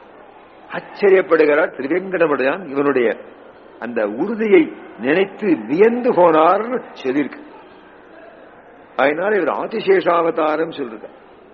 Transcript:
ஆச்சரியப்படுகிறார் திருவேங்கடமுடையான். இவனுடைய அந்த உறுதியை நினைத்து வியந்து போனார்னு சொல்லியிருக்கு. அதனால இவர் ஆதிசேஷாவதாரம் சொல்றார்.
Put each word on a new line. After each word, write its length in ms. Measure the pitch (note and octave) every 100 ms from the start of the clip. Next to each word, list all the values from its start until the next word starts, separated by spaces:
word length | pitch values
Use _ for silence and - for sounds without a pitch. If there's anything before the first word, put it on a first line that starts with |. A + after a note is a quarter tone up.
| - - - - - - -
ஆச்சரியப்படுகிறார் 1040 | E3 - - G3+ F#3+ D#3+ D#3+ D3+ D3 F3+ -
திருவேங்கடமுடையான். 920 | C3 E3+ F#3+ F3+ D#3+ C#3 C3 E3+ F3
இவனுடைய 500 | C3+ C#3+ C3 A2+ G2 - - - - - -
அந்த 280 | A#2 A#2 G#2
உறுதியை 680 | A2 F#3+ A3 A3 F#3 D3+ - - -
நினைத்து 580 | A#2 E3 G3 - G#3 D3+ G#2+
வியந்து 440 | D3+ A3 A#3+ A#3+
போனார்னு 720 | F3+ F3 D#3 D#3+ G3 A3+ B3 - -
சொல்லியிருக்கு. 360 | C3 C3+ C3 - - - - - - - - - - - - - - - - -
அதனால 400 | C3+ D3+ F#3+ G#3+
இவர் 200 | D3+ G#2
ஆதிசேஷாவதாரம் 1200 | E3+ A3 G#3+ F#3+ E3 E3+ E3 D#3+ D#3 D#3 E3 D#3+
சொல்றார். 320 | B2+ A2 - - - - -